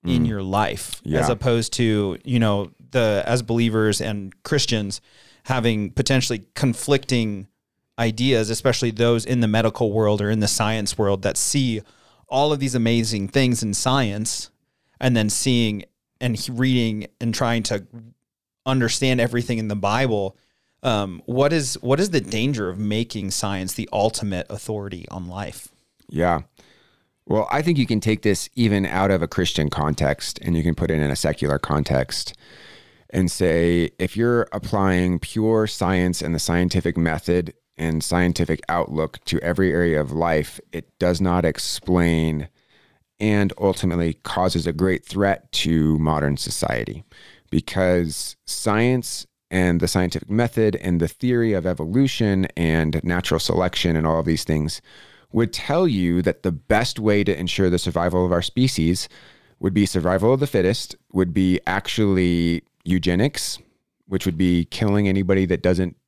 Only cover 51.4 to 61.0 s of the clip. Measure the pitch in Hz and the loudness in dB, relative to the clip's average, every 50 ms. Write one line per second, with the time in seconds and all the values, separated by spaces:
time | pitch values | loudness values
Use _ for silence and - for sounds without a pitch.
51.4 | 117 113 104 92 80 90 87 76 80 80 95 127 139 135 - - 117 104 98 95 | 2 2 0 0 0 -2 -4 -2 -4 -2 2 2 2 2 2 0 0 2 2 2
52.4 | 95 - - - 85 82 80 82 80 78 78 80 - 85 87 90 90 - 90 80 | 0 -2 0 0 2 2 4 4 2 2 0 0 0 0 0 0 0 0 0 0
53.4 | - - 82 87 90 90 - - - 87 82 80 80 80 82 82 80 80 80 78 | 0 0 0 2 0 0 -2 0 0 2 2 2 2 2 2 2 2 0 0 -2
54.4 | - - 80 78 76 80 - - _ - - - - - - _ _ _ - 113 | 0 -2 0 0 0 -2 -6 -10 _ -20 -20 -20 -20 -20 -20 _ _ _ 0 0
55.4 | 117 - - - - - 143 170 190 170 120 98 90 87 85 90 85 90 85 _ | 0 0 -2 -8 -4 -2 0 2 2 2 2 2 2 2 2 2 2 0 -2 _
56.4 | - 92 - 143 _ _ 107 104 120 - - - 107 107 104 104 101 90 95 73 | -2 -4 -4 -4 _ _ 2 2 2 0 -4 -2 0 2 2 4 2 2 0 -2
57.4 | 90 87 - - 98 90 87 87 - 92 82 85 87 90 85 90 90 87 87 87 | -2 -4 0 2 2 2 2 2 0 -2 -2 0 0 0 2 2 2 2 2 0
58.4 | 87 - - - 127 131 - - 80 82 90 92 - - - - - - - _ | -2 -2 0 0 0 0 2 2 2 2 2 0 -2 -10 -14 -20 -20 -20 -20 _
59.4 | _ _ _ _ - 98 92 104 101 92 - 92 78 90 92 95 98 113 131 131 | _ _ _ _ -4 0 2 2 2 2 2 0 0 2 2 2 4 2 2 2
60.4 | 143 139 - 104 90 90 113 - - - - _ | 0 0 0 2 2 2 2 0 -4 -10 -14 _